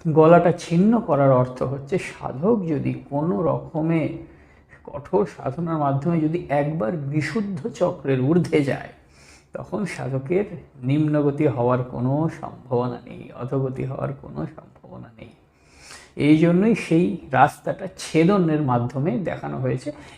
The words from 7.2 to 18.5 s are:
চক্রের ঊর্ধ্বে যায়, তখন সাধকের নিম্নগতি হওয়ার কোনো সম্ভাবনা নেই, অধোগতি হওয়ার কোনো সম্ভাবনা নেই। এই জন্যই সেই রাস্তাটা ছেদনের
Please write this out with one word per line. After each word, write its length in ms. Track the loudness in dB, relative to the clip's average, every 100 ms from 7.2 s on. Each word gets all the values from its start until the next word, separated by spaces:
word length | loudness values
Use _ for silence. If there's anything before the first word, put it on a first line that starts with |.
| -2 -4 -4 -6 -8
চক্রের 540 | -2 -2 -2 -2 0
ঊর্ধ্বে 420 | 2 2 2 0
যায়, 260 | 0 -4 -8 -18 _ _ -20 -20 _
তখন 320 | -14 -8 -6 -6
সাধকের 600 | -6 -6 -6 -2 -2 -2 -8 -16 -8
নিম্নগতি 640 | 0 2 2 2 2 2 0
হওয়ার 360 | 2 2 2
কোনো 460 | -2 -4 0 0 0 -4
সম্ভাবনা 600 | -12 -14 -4 -2 -2 -6 -12
নেই, 260 | -18 -16
অধোগতি 520 | -12 -6 -2 -2 -4 -6
হওয়ার 280 | -6 -6
কোনো 320 | -8 -12 -10 -10
সম্ভাবনা 680 | -10 -20 -20 -20 -18 -18 -20
নেই। 120 | -20 -20 _ _ _ -20 -20 -20 -14 0
এই 220 | 4 6
জন্যই 380 | 6 6 4 2
সেই 420 | 2 2 2 -2 -2
রাস্তাটা 560 | 4 4 4 -8 -8 -10 -14
ছেদনের 640 | -2 2 4 4 2